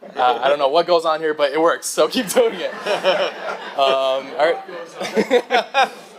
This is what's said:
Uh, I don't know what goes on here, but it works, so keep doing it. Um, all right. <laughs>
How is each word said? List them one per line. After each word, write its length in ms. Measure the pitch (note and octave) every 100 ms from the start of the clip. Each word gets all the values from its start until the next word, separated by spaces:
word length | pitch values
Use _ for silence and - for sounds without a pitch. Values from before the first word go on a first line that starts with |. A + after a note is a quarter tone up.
| - -
Uh, 240 | B2+ B2
I 60 | B2+
don't 100 | D3
know 100 | C#3
what 180 | D3+ E3+
goes 180 | F3
on 160 | E3 D#3
here, 140 | D#3+
but 180 | D3+ D3
it 80 | C#3
works, 260 | E3 C3+ -
so 220 | - D#3+
keep 200 | - G#3+
doing 260 | A#3+ A#3 G3
it. 160 | C#3+ - G3 F#3+ F#3+ F#3 F3 - - - -
Um, 540 | - C#3 C3+ C3+ C3+ C3+ -
all 160 | D3+
right. 1400 | E3+ - F3 - - F#3 - G3+ B3 - B3 - C4+ C4
<laughs> 200 | - -